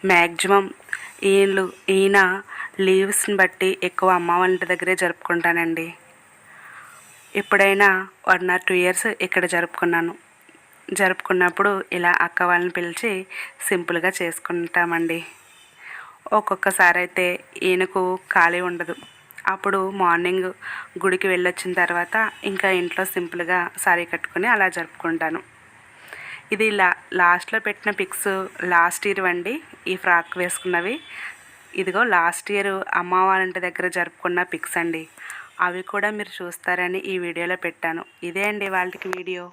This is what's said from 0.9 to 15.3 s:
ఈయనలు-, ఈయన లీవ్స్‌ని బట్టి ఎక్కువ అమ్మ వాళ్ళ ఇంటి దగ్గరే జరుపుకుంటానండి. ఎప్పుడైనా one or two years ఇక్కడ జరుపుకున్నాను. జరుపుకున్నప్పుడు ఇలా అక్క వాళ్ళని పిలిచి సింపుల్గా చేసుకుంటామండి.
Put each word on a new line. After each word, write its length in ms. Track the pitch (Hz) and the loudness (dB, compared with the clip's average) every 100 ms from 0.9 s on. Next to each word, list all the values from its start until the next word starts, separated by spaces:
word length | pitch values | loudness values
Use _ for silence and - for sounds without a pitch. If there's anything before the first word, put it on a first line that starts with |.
| - - - | -14 -14 -4
ఈయనలు-, 500 | 196 196 196 196 185 - - | 2 4 4 2 -2 -6 0
ఈయన 280 | 190 196 202 185 190 - - - - | 2 6 6 4 2 -8 -14 -12 -2
లీవ్స్‌ని 560 | 190 190 196 196 - 202 | 2 4 2 -2 -2 2
బట్టి 340 | 185 - 185 185 | 0 2 -2 0
ఎక్కువ 280 | 180 - 185 | -4 0 2
అమ్మ 200 | 180 170 | 2 2
వాళ్ళ 220 | 175 185 | 2 2
ఇంటి 140 | 185 180 | 0 -2
దగ్గరే 240 | 180 175 185 | -2 -2 0
జరుపుకుంటానండి. 920 | 180 - - 170 170 170 170 165 165 - - - _ _ - - - - - - - - - | 0 -2 -4 0 0 0 0 -4 -6 -12 -20 -20 _ _ -20 -20 -20 -20 -20 -20 -20 -20 -8
ఎప్పుడైనా 560 | - 202 202 196 196 202 190 190 _ - | -6 0 4 4 6 6 4 -2 _ 2
one 240 | 180 180 | 2 4
or 100 | 180 | 0
two 180 | - 185 | 2 2
years 260 | 180 180 226 - | 2 0 -2 -4
ఇక్కడ 240 | 185 190 175 | -2 0 0
జరుపుకున్నాను. 680 | 175 170 - 175 170 170 - _ _ - - _ _ - | 0 -2 -2 0 2 -2 -6 _ _ -20 -20 _ _ -8
జరుపుకున్నప్పుడు 840 | 196 190 185 - 185 180 175 202 196 - | 0 0 0 0 2 2 2 0 0 -4
ఇలా 220 | 180 175 175 | -2 2 2
అక్క 240 | 170 - | 0 0
వాళ్ళని 280 | 180 175 180 | 2 2 0
పిలిచి 400 | 175 175 170 233 190 190 - - - | -4 -6 -4 -4 -4 -8 -14 -14 -10
సింపుల్గా 480 | - 185 170 175 180 | -2 -2 0 -2 -2
చేసుకుంటామండి. 1080 | 185 170 165 - 175 170 175 170 170 165 165 165 | -2 -6 -6 -6 -6 -2 0 0 0 -2 -4 -8